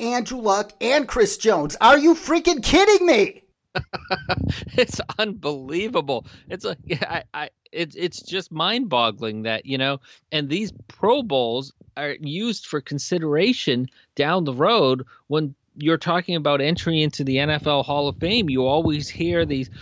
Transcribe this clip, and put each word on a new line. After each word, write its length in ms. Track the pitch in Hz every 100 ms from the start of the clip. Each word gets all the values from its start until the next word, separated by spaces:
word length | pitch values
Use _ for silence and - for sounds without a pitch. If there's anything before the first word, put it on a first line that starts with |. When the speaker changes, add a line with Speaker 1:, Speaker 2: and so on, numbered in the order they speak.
Speaker 1:
Andrew 400 | 233 247 - 254
Luck, 320 | 214 202 208 -
and 260 | 226 294 254
Chris 300 | 247 202 -
Jones? 400 | 220 202 151 -
Are 180 | 240 294
you 160 | 320
freaking 500 | 330 - 330 349 294
kidding 420 | - 330 403 403 349
me? 380 | 226 190 - _ _ _ -
Speaker 2:
<laughs> 60 | - - - 190 - - - - -
It's 260 | 247 240 - - -
unbelievable. 1080 | 214 196 143 139 131 170 220 185 143 120 - - -
It's 160 | 185
a, 120 | 202 170 - 170
I, 200 | - 165 -
I, 180 | - - _ _
it's, 240 | 165 160
it's 280 | - 180 -
just 280 | - 185 -
mind-boggling 920 | 156 180 240 226 123 113 101 113 107
that, 240 | 110 110 135
you 120 | 135
know, 220 | 135 139 _ - -
and 180 | 156 139
these 240 | 180 214 - -
Pro 340 | - 202 277
Bowls 500 | 226 135 117 123 135 _ - -
are 200 | 147 -
used 460 | 147 170 233 196 -
for 140 | 151
consideration 1080 | - 143 - 180 156 147 220 240 - 123 127 _ _
down 300 | - 147 185
the 100 | 147
road 500 | 127 185 226 131 131 - - -
when 280 | 151 147 - _ -
you're 220 | 151 165
talking 380 | 175 175 175 170
about 240 | 147 139
entry 420 | 147 175 170 160
into 220 | 151 -
the 140 | 135 131
N 120 | 147
F 160 | 151 151
L 160 | 143
Hall 260 | 147 143 143
of 80 | -
Fame. 320 | 165 233 165
You 180 | 127 131
always 420 | 151 165 147 139
hear 360 | - 170 170
these, 260 | 156 135 127 -